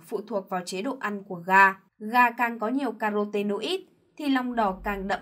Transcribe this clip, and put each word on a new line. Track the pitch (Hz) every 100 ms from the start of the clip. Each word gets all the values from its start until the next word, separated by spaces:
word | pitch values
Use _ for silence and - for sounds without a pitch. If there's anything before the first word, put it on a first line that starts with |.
| -
phụ | 415 -
thuộc | 214 190
vào | 185
chế | 180 185
độ | 240 262
ăn | 208 202
của | 196 180 170
gà. | 190 196 190 _ _
Gà | 214 240 240
càng | 233 240 233
có | 247
nhiều | 262 269
carotenoid | 214 214 208 208 208 202 202 240 370 - _ _ _
thì | 294
lòng | 262 247
đỏ | 240 208 190
càng | 214 202 196
đậm | 185